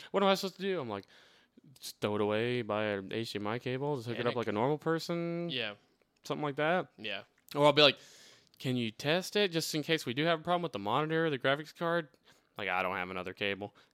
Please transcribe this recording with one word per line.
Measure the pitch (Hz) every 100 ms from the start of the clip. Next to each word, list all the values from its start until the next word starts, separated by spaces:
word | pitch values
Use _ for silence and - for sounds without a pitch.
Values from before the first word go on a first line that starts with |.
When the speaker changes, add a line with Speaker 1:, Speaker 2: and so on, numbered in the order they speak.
| -
Speaker 1:
What | 190
am | 196
I |
supposed | 190 190 -
to |
do?" | 190 180
I'm | 123
like, | 101 - - - - _ - - 131
"Just | - -
throw | 107 104
it |
away, | 104 107 120 123
buy | 107 107
an | 107 101 95
H | 110 113
D | 101
M | 104
I | 120
cable, | 123 127 143 143
just | 113
hook | 117
Speaker 2:
And | 120
Speaker 1:
it |
up |
Speaker 2:
it | 117
Speaker 1:
like | 110
a |
normal | 104 127 147
person." | 160 165 - 170 170 170 170
Speaker 2:
Yeah. | 127 107 104 _ _ _ _
Speaker 1:
Something | - 147
like | 147 139
that. | 151 180 135 -
Speaker 2:
Yeah. | 107 98 - _ _
Speaker 1:
Or | 143 147
I'll |
be | 143
like, | 143 - - - - - _ _
"Can | 139 127
you | 113
test | - 143 175 180 208
it | 202
just | 165 -
in | 156
case | 143 160 -
we |
do | 120
have | 165 160
a |
problem | 170 175
with | 170
the | -
monitor, | 202 127 156 160 165
the | 135
graphics | 135 143 151 -
card?" | 170 170 151 _ _ _ _ -
Like, | 95
"I | 90
don't | 92 95
have | 90
another | 92 90
cable." | - 101 98 104 - _